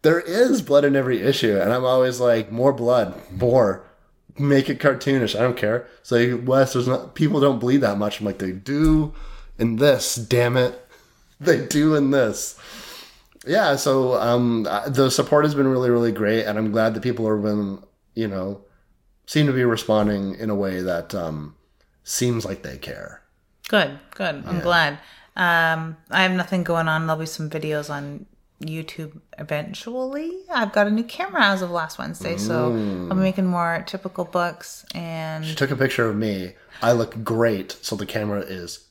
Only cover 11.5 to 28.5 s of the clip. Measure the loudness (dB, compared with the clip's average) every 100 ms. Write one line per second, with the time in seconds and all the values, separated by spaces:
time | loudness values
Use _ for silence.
11.5 | 2 2 2 4 4 4 4 2 0 -8
12.5 | -12 -20 -18 -18 -20 -20 _ _ _ -2
13.5 | 2 2 2 2 2 2 2 2 2 2
14.5 | 0 0 -2 0 2 4 2 2 4 4
15.5 | 2 2 2 2 2 2 0 0 2 0
16.5 | -2 0 2 0 0 -4 -2 0 0 0
17.5 | -2 -2 -8 -16 _ _ -6 -4 -4 -6
18.5 | -10 -16 _ _ _ _ _ -4 2 2
19.5 | 4 2 0 2 2 2 0 -4 -6 -4
20.5 | -2 -2 -4 -4 -4 -4 -6 -6 -8 -10
21.5 | -18 _ _ _ _ -10 -4 -2 -2 -6
22.5 | -10 -12 -12 -14 -14 -16 -18 _ _ _
23.5 | _ -2 0 0 -4 _ -8 -6 -6 -6
24.5 | -4 0 2 2 -2 -16 -20 _ -2 2
25.5 | 2 2 0 -6 -12 _ 0 0 0 -2
26.5 | -4 0 -2 0 -2 -2 -4 -4 -8 -6
27.5 | -6 -4 -4 -6 -10 -10 -14 -18 _ _